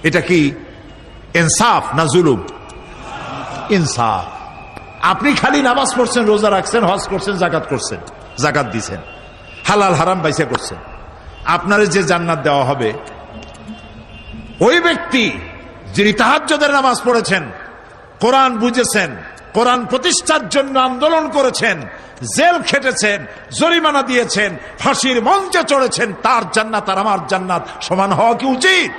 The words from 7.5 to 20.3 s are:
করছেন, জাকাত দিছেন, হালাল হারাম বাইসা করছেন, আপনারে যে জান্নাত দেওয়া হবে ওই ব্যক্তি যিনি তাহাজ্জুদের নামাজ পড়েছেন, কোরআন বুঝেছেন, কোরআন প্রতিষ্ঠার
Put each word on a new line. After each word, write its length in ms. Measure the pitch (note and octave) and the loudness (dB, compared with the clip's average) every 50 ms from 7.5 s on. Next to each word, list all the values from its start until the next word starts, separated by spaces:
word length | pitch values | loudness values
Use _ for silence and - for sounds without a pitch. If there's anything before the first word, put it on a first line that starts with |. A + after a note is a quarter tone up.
| D#3+ D#3 D3+ - | 0 -2 -2 -2
করছেন, 300 | C#3 A#2 - - G#2+ F2 - - - - - - - | -4 -4 -4 -6 -8 -10 -12 -16 -20 -20 -20 -16 -4
জাকাত 300 | - B2+ D3 C#3 D3 C3+ A2 | -2 -2 0 2 0 -2 0
দিছেন, 280 | F#2 A2+ G2+ - G2 E2 - - - - - - - - - - - - - | -4 -6 -6 -6 -10 -12 -12 -18 -20 -20 -20 -20 -20 -20 -20 -20 -20 -6 -2
হালাল 280 | - G3+ G#3 G3+ F#3+ E3+ | 0 2 4 4 4 4
হারাম 260 | C#3 D#3+ F#3 F#3 F#3 | 2 2 2 0 0
বাইসা 240 | D#3+ D#3 C3 - D#3 | 0 -2 0 0 -2
করছেন, 340 | - - - - - - - - - - - - - - - - - - - - | -2 -2 -6 -6 -8 -12 -12 -14 -16 -18 -18 -18 -20 -20 -20 -20 -20 -18 -8 -2
আপনারে 400 | D#3 E3 F3 E3+ F#3+ G3+ G#3 G#3 | 0 0 0 2 2 4 4 4
যে 140 | F#3+ D#3 G3 F3+ | 4 2 0 2
জান্নাত 360 | D3+ F3+ E3+ E3+ E3+ E3 D3 | 2 0 0 2 -2 -2 0
দেওয়া 240 | C3+ D3+ C#3+ C#3+ C3 | 2 2 2 4 2
হবে 260 | B2+ C#3+ B2+ A#2 G#2+ G#2 - - - - - - - - G#2+ - - - - - G#3 A3 - - - - - - - - - - - - - - - - - | 2 0 0 0 -2 -2 -4 -12 -16 -18 -18 -18 -18 -18 -18 -18 -18 -20 -18 -16 -16 -16 -16 -18 -20 -20 -20 -20 -20 -20 -20 -18 -16 -16 -16 -16 -16 -2 2
ওই 200 | - A#3 D#4 F4+ | 4 4 4 4
ব্যক্তি 520 | E4+ F4 D#4 - - - - B3+ A3 D#3 G2+ F2+ F2 - - - - - - - - - - | 2 2 0 0 -4 -2 0 0 0 0 -2 -6 -12 -14 -16 -18 -18 -20 -20 -18 -18 -6 -2
যিনি 200 | - G3+ G#3+ G#3 | 2 2 2 4
তাহাজ্জুদের 580 | G#3+ A#3 A#3 C#4+ D#4+ D4 - D#4 C#4+ D4 C#4+ | 4 2 2 2 2 2 -2 0 2 2 2
নামাজ 300 | C#4+ C#4 C4 C4 A#3+ A#3+ - | 4 4 4 2 0 2 0
পড়েছেন, 480 | B3 A#3+ A#3 G#3 - F#3+ F#3 D3+ A2+ - - - - - - - - - - - - - - | 2 2 2 2 0 -2 -2 -2 -6 -14 -16 -16 -18 -18 -20 -20 -20 -20 -20 -20 -20 -6 0
কোরআন 380 | - A#3+ C4 C4+ C4 B3+ B3 | 2 4 4 4 4 4 2
বুঝেছেন, 580 | G#3+ A3+ B3 A#3 B3 A#3 - - G#3 F#3 D3+ A#2 F2 - - - - - - - | 0 0 0 2 0 0 2 0 -2 -2 -2 -6 -12 -14 -16 -18 -20 -20 -4 0
কোরআন 320 | G#3 A#3+ B3 B3 B3+ A#3 | 2 4 4 2 2 0
প্রতিষ্ঠার 640 | - A#3+ B3+ C#4 F4+ D4+ - - - | -2 -2 0 0 0 0 0 0 0